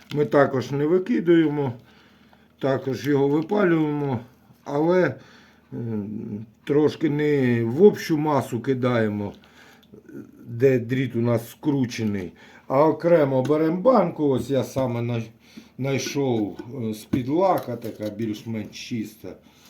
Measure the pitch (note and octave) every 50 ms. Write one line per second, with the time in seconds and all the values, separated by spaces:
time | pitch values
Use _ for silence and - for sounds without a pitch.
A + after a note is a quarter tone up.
0 | - - - D3 D3 D3 D3+ C#3+ C3+ A#2 C3+ B2+ G#2 - C#3+ C#3 D3 D3+ F3+ F#3
1 | F#3 - A#3+ A3+ F3 E3+ E3+ E3 D#3+ D3 D3 D3 C#3+ B2+ A#2+ - - - - -
2 | _ _ _ _ _ _ - _ _ _ _ - - C3+ C3 B2+ - C3+ B2+ G#2+
3 | A2+ D3 C#3+ C3+ C#3 C#3 D3 E3 D#3 - G3+ G#3 G3 F3 E3+ D#3+ D#3 D3 D3 D3
4 | C#3+ C#3 B2+ A2+ - - _ _ _ _ - _ - - C#3+ D3 D#3 E3+ F3+ F#3
5 | F3 C3+ A2+ - - - - - - _ _ _ _ - C3 B2+ A#2+ A2+ A2 G#2
6 | G2 G#2+ G#2 A2+ A#2 A#2 G#2 G#2 A2 - _ _ - - C#3 D3+ D3+ C#3 - -
7 | D#3+ D3+ C#3+ D3 D3+ D3 D3 C#3 B2+ B2 A#2+ A#2 A#2 A#2 B2 D#3 G3+ G#3 G#3 -
8 | - - D#3+ D3 D3+ D3+ D3 C3+ - - B2 A2+ A#2 C3+ C3 B2+ B2 B2 B2 A2+
9 | A2 G#2 G#2 G#2 G2+ F#2+ - - - - - - - - - _ _ _ - -
10 | _ - - C#3 - - - - - A#2+ A#2+ A#2 C3 C3+ C3 A#2+ A2 A2+ C3 B2+
11 | C3+ A#2 A2+ A#2 A#2+ A#2+ A#2 A2+ A#2 - - - - D3+ C#3+ C#3 B2 G#2+ - -
12 | A2 G#2+ G2+ G2 F2+ E2+ - - - - - - _ - B2+ C#3 D#3 D#3+ D3+ D#3
13 | E3+ E3+ E3+ D#3+ C#3+ C3+ C3+ C3 B2+ C3+ D3+ D#3 D#3+ D#3+ F3 F#3 F#3 C4 B3+ G#3+
14 | F3+ E3+ - D#3 D3+ C#3+ C3 A#2 A#2+ - C#3 B2+ B2 - - C3+ C3 A#2 A#2+ A#2+
15 | A#2 A#2+ A#2+ A2+ A2 - - _ _ - - - - - - - C3 C#3 C3+ A#2+
16 | - - - C#3+ C#3 C3 A#2+ A2 G#2 F#2+ - - - A#2 B2+ C3 A2+ A2 G#2+ -
17 | - - - C#3 A#2 B2+ D3+ E3+ G3 F#3 E3 C#3 - B2+ A#2+ A2+ A#2 G#2+ F#2 -
18 | G#2+ G#2 G2+ G#2 A#2 G#2+ G#2 - - A#2 A2+ G#2+ G2+ - - - - - B2+ A2
19 | G2+ - - - - F2+ - - _ - _ _ _